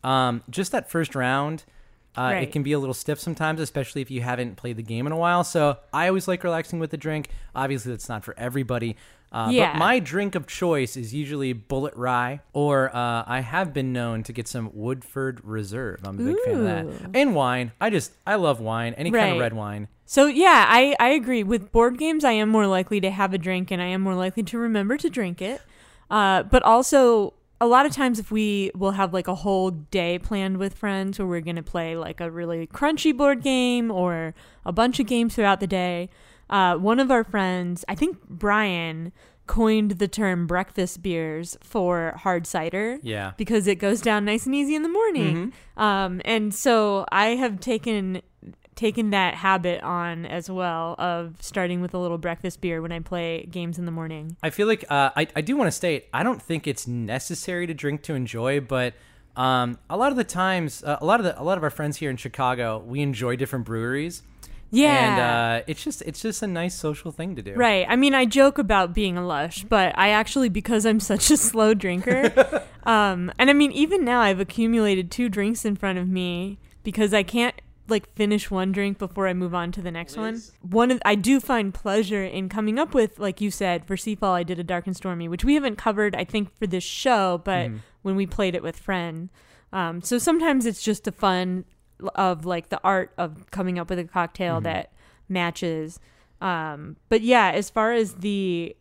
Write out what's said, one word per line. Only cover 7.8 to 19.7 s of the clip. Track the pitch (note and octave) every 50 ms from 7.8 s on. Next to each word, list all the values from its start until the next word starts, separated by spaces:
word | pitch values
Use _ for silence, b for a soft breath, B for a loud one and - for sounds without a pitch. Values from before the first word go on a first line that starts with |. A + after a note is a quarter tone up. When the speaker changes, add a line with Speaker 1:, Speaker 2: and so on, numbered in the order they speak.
| G#2 B2
Speaker 1:
that's | A#2+ G#2+ - -
not | A#2 G#2+
for | - - -
everybody. | - A#2 B2 B2 C#3 C3 A2 B2+ A#2+ A#2 A2+ A2+ b b b b b b b
Uh, | - A2+ A2+ A2+
Speaker 2:
Yeah. | B3+ B3 G#3 E3
Speaker 1:
but | D3 -
my | E3 G#3 B3 B3+
drink | E3+ B2+ D3 G3 G3+ G3 F#3
of | F3 C3+
choice | - - - F#3 F3 D#3+ C#3+ B2+ A#2 -
is | C3+ A#2 G#2+
usually | A#2 D3 D3 C3+ D3+ C#3+ C#3 C3
Bulleit | B2 A2 G#2 _ C#3 C3+ C#3 D3 -
Rye, | A#2 B2 B2+ B2+ B2 B2 B2 C#3 C#3+ - _
or, | - D3 D3 D3 C#3 C3+ C3 C3 -
uh, | B2 A#2+ A#2+ A#2 A#2 A2+
I | - B2 C3
have | C3 A#2 D3 F3+ F#3+ E3 C3
been | D3 C3 C3
known | B2+ B2 A#2+ A#2 A2+ A2
to | A2 -
get | A#2 A#2+ A#2
some | - - B2 A2+ G#2
Woodford | - G#2+ G#2+ B2 C3 B2+ A#2+ - - C3+ C3+ C3 B2+ A2+
Reserve. | A2 G#2 A2 A2 G#2 F#2+ G2+ B2 C3 G#2+ F2+ - F#2+
I'm | G2 G2 -
a | A#3 C4+
big | F4 G#4+ B4
fan | B4 G#4+
of | C4+ A3
that. | F#3+ - G3 E3
Speaker 2:
Ooh. | D3+ - - - F3+
Speaker 1:
And | F#3+ B3+ C#4+ C#4 G3
wine. | D3+ C3+ B2 B2 B2+ B2 A#2 - _
I | G3 A3+
just, | G#3 D#3+ A#2+ - _ _ _
I | F#3 G#3
love | G#3 F3 D3+ C3+ A#2
wine. | A2+ A2 A2+ A2+ A#2 A#2 A#2
Any | - D3+ F3
kind | A3+ A3+ G#3+ F#3+
of |
Speaker 2:
Right. | F3 C3
Speaker 1:
red | B2 A2+
wine. | A2+ A2 G#2 G#2